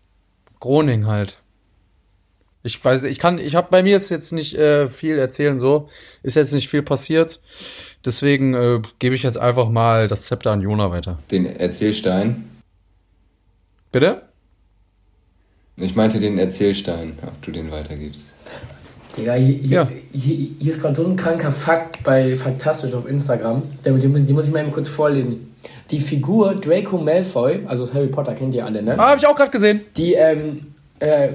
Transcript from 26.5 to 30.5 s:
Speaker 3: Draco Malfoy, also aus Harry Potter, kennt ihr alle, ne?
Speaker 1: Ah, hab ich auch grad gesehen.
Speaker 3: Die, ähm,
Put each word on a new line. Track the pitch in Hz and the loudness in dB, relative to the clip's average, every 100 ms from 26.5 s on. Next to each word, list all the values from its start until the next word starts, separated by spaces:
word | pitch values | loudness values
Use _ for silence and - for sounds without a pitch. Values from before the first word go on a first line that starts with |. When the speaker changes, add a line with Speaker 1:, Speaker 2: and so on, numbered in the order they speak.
| 190 | 0
Speaker 3:
Draco | 147 180 196 180 | 0 0 0 -2
Malfoy, | 151 170 185 127 127 185 - | 2 0 0 0 0 -2 -4
also | 127 | -6
aus | 120 | -4
Harry | 139 139 | -2 -2
Potter, | - 139 | -2 -4
kennt | 113 131 | -4 -4
ihr | 120 | -4
alle, | 107 107 | -4 -4
ne? | 107 143 | -2 2
Speaker 1:
Ah, | 240 | 4
hab | 285 | 6
ich | 294 | 4
auch | |
grad | 294 277 | 4 2
gesehen. | 247 208 208 - - | 4 2 2 -4 -4
Speaker 3:
Die, | 170 | 0
ähm, | 160 160 151 151 | 4 4 4 -4